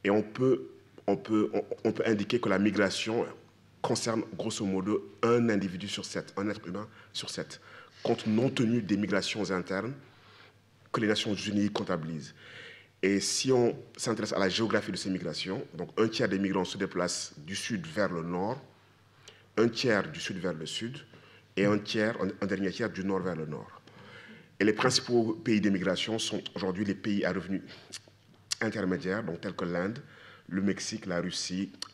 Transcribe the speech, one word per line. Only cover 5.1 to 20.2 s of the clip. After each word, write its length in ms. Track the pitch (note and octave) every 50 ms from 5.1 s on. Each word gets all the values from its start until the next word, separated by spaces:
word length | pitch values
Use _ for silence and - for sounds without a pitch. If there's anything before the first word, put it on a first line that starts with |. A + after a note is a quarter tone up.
| - -
un 260 | - A2+ A#2+ A#2+ A#2+ A2+
individu 400 | G#2+ G2+ F#2+ F#2 F2+ F2 G#2 G2
sur 160 | - G2+ F2+
sept, 300 | - - F#2 D#2 - -
un 140 | G2 G2+ G#2+
être 160 | G#2 - -
humain 200 | E2 F2+ G2+ G#2+ - - - - - -
sur 160 | - - -
sept, 300 | - F#2 - - - - - - - - - - - -
compte 240 | - - A#2 - -
non 240 | A2 G#2+ A2+ C3 C3+
tenu 320 | C3 - A#2+ A2 A#2+ A#2+
des 160 | G#2 F2+ G2+ G2
migrations 520 | G#2 F#2 G2+ G2 F2+ - - A2 G2 E2+
internes 420 | F#2+ F2+ F2+ - F#2+ G2 G#2+ A#2+ C#3 C#3 - - - - - - - - - - - _ _ _ _ _ - -
que 80 | - B2+
les 60 | A2
Nations 280 | G#2 G#2+ - - A2+ G2+
Unies 360 | F2 - G#2+ G2+ G#2 G2+ G2+
comptabilisent. 640 | G#2 - G2+ F#2+ F2+ E2 D#2 E2 E2 D2+ C2+ - - - - - - - - - - - - _ _ _
Et 180 | - C3+ G3+ -
si 300 | - - - - - C3
on 280 | C3 B2 A#2+ A2 - - - - -
s'intéresse 380 | - - A#2 A2 A2 G#2+ G2+ -
à 40 | F2+
la 120 | G2 F#2
géographie 420 | F2+ A2 A2+ G#2 G#2+ G#2 - A2
de 40 | F#2
ces 120 | - - G2
migrations, 560 | F#2 F2 F2 E2 D2+ - - F#2+ F#2+ C3+ - -
donc 160 | - E2 F2 - - -
un 100 | A2+ A2+
tiers 200 | - - B2 G2
des 100 | G2 F#2+
migrants 280 | G2 F#2+ F#2+ F#2+ F2+
se 100 | - -
déplacent 560 | G2 G2 F#2 - F2+ F2+ F2 - - - - - D3+
du 180 | D2+ E2+ F#2+
sud 300 | - - - A#2 F#2+ D#2+
vers 260 | D#2+ D#2 G#2 G2+ E2+
le 100 | F2 E2
nord, 380 | E2 F2 F2+ F2+ F#2+ A2 C3 D3 - - - - - _ _ _ - - _ - - - - - - - -
un 120 | G#2 A2+ -
tiers 420 | A#2 - - B2 G#2+ G2 E2+ D#2
du 100 | D#2 E2